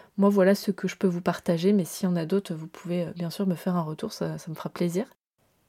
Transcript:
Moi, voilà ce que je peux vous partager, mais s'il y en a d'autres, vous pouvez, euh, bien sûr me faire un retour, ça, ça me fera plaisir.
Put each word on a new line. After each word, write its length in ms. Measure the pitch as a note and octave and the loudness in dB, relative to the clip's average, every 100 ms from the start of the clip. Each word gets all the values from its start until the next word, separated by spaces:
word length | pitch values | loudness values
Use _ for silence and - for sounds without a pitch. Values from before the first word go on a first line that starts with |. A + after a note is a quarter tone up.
| - - | -10 2
Moi, 120 | G3+ | 4
voilà 260 | G3+ F#3 G3+ | 6 6 4
ce 160 | - | 0
que 160 | F#3 F#3+ | -2 -4
je 100 | - | 0
peux 100 | G3 | 0
vous 140 | F3 | 0
partager, 500 | F3+ F3 - E3+ F#3 | -2 -2 0 2 4
mais 140 | G#3 D#3+ | 4 2
s'il 240 | - F#3 | -2 0
y 20 | |
en 40 | F3 | 0
a 100 | D#3+ | 0
d'autres, 280 | G3 G3 | -2 -2
vous 140 | D#3+ D#3+ | -8 -10
pouvez, 360 | - E3+ F3 | -12 -6 -4
euh, 80 | E3 E3+ | -4 -4
bien 140 | E3+ | -6
sûr 180 | - G3 | -2 -2
me 80 | E3 | -2
faire 200 | - F3+ | 0 -2
un 60 | |
retour, 300 | D#3 D#3 - | -2 -6 -8
ça, 260 | - E3 D#3 | -6 -6 -6
ça 120 | - | -10
me 60 | D#3 | -10
fera 140 | - | -8
plaisir. 360 | - F3 F3 B3 _ _ _ _ _ | -2 -2 0 -4 _ _ _ _ _